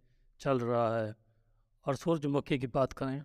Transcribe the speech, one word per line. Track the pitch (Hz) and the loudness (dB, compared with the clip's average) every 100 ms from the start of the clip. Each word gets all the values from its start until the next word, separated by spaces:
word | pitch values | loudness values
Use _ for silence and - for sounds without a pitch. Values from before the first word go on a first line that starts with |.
| _ _ _ - | _ _ _ -6
चल | - 131 | 0 2
रहा | 120 120 113 113 | 2 2 2 0
है। | 107 - _ _ _ _ _ _ - | -2 -8 _ _ _ _ _ _ -4
और | 135 | -2
सूरजमुखी | 165 165 143 139 - 143 | 0 0 2 0 0 -2
की | 123 | 0
बात | 143 127 | 0 0
करें, | - 135 139 | -2 -6 -6